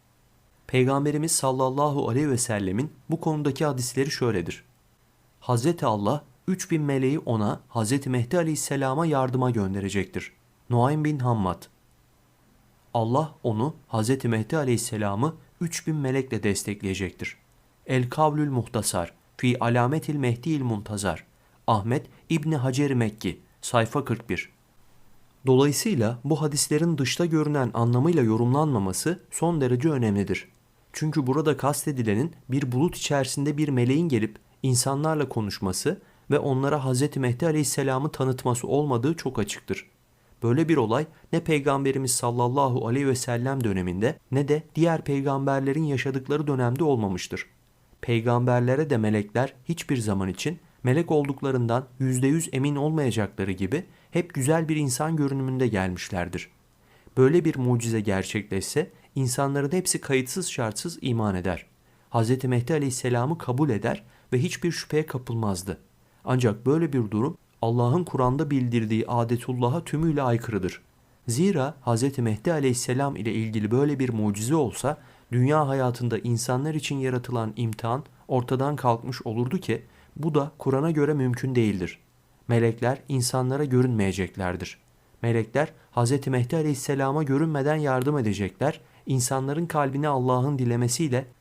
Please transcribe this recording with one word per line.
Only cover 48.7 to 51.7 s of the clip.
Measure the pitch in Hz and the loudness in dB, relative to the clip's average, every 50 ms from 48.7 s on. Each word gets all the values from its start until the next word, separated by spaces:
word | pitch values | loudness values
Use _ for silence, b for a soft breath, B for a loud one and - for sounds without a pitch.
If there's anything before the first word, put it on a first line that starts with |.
| 131 139 156 143 | 2 2 2 2
de | 139 | 2
melekler | 113 107 107 107 107 101 104 - 117 131 131 - - - | 2 2 2 2 2 0 0 0 -2 -2 -2 -4 -10 -8
hiçbir | - 165 165 - - 147 | -8 -6 -6 -2 -2 -2
zaman | 123 110 107 98 95 95 95 | -2 0 -2 -2 0 -2 -2
için | 90 - - 147 175 156 b b b b - | -4 -4 -4 -6 -6 -6 b b b b 0
melek | 127 127 160 170 165 | 2 2 2 2 2
olduklarından | 160 151 143 139 135 - 139 139 131 123 120 113 | 2 2 2 0 -4 -4 -2 0 0 0 2 2